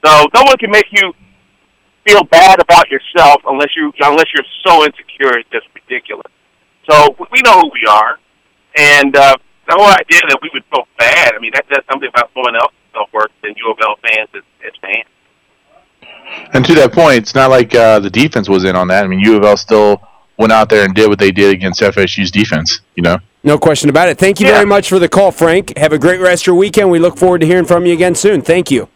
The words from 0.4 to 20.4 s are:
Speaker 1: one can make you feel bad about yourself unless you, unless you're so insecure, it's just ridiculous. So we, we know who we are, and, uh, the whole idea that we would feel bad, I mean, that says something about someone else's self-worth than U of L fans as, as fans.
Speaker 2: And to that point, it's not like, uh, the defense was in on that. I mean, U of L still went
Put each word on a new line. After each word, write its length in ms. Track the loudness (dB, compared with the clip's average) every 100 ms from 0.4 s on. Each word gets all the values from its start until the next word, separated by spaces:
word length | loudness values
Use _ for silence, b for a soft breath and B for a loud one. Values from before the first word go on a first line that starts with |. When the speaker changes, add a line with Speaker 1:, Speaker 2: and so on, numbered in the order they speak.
Speaker 1:
one 140 | 2 0
can 120 | 0
make 160 | -2 -2
you 200 | -4 -6 -8 _ _ _ _ _ _ _ _ 0
feel 160 | 0
bad 380 | 4 4 4 4
about 280 | 4 2 2
yourself 540 | -6 -6 0 4 2 0
unless 220 | -4 -4
you, 180 | -4 -8 -2
unless 280 | 0 0 -2
you're 120 | -4 -10 -8
so 200 | 0 2
insecure, 540 | 2 -4 -20 -6 -4 -4
it's 120 | -6
just 160 | -12 -12
ridiculous. 560 | -20 _ -14 -12 -18 -18 _ _ _ _ _ 0
So 280 | 2 2 -2
we, 80 | -8
we 80 | -2
know 180 | 2 2
who 80 | 2
we 120 | -2 0
are, 300 | 0 0 -6 _ _ _ _ _ -2
and, 380 | 2 2 2 2
uh, 180 | 2 2 _ _ -4
the 60 |
whole 160 | 2 4
idea 300 | 2 2 -2 -2
that 100 | -6
we 80 | -6
would 80 | -14 _
feel 140 | -8 -8 -4
bad, 380 | -2 0 -2
I 60 | -4
mean, 100 | -8
that 100 | -8 -4
says 140 | -6 -6
something 180 | -8 -6
about 220 | -4 -6
someone 220 | -6 -6
else's 220 | -4 -4 _ _
self-worth 400 | -12 -8 -6 -6 _
than 120 | -16 -12
U 160 | -10
of 60 | -6
L 140 | -6 -6 -6
fans 200 | -6 -6 -14
as, 60 | _ _
as 80 | -20 _
fans. 260 | -10 -10 -12 _ _ _ _ _ _ _ _ _ B B B B B
Speaker 2:
And 120 | -4
to 100 | 2
that 180 | 4 4
point, 260 | 4 2 2
it's 160 | 0
not 160 | 0 2
like, 240 | 2 2
uh, 240 | 2 4 2
the 120 | 0
defense 380 | -2 -2 -2 -2
was 140 | -2
in 140 | 0 -2
on 100 | -2
that. 180 | -2
I 40 | -2
mean, 100 | -2
U 180 | 2 2
of 60 |
L 140 | 2 0
still 440 | 0 2 2 0 b b b
went 140 | _